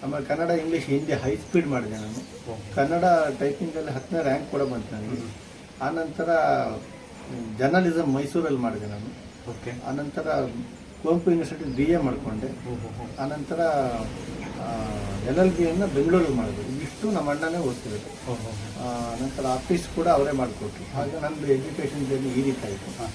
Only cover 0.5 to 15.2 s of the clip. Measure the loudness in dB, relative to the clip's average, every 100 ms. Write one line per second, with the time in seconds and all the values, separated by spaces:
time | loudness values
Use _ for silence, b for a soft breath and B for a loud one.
0.5 | 2 2 0 2 0 2 0 0 -2 2
1.5 | 2 4 0 -2 -6 -6 -8 -10 -14 -10
2.5 | -10 -6 0 2 6 6 6 6 2 0
3.5 | 0 -4 -4 -4 -4 -2 0 2 0 0
4.5 | 0 0 -2 -4 -6 -4 -4 -6 -10 -14
5.5 | -16 -18 -4 -2 -2 -4 -2 2 4 6
6.5 | 4 2 -4 -10 -16 -16 -16 -10 -8 -8
7.5 | 0 4 6 6 4 2 2 2 0 2
8.5 | 2 0 -2 -6 -6 -8 -10 -14 -14 -10
9.5 | -8 -8 -8 -6 -4 -4 -4 0 0 0
10.5 | -4 -8 -12 -16 -6 2 4 6 4 2
11.5 | -4 -4 2 4 6 4 0 -2 -4 -4
12.5 | -6 -8 -6 -6 -8 -10 -6 -4 -4 -4
13.5 | 2 4 4 2 0 -4 -6 -8 -8 -8
14.5 | -6 -6 -4 -4 -4 -4 -2